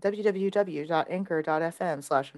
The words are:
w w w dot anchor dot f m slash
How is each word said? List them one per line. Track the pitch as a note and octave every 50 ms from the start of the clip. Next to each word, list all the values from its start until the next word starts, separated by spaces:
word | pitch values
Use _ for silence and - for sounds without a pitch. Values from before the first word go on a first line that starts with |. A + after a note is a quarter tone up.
w | - G3+ G#3 G#3
w | G3+ G#3+ F#3 F#3+ G3 G3
w | G3 G#3 G3+ F#3 D#3 C#3+ D3+
dot | D#3+ E3 D#3 - -
anchor | F3+ F#3 G3 - E3+ D#3
dot | D#3 D#3+ D#3 D#3
f | E3 E3 - -
m | F#3 F3 D3+ C#3+
slash | C#3 - D3+ C3+ C3+ - -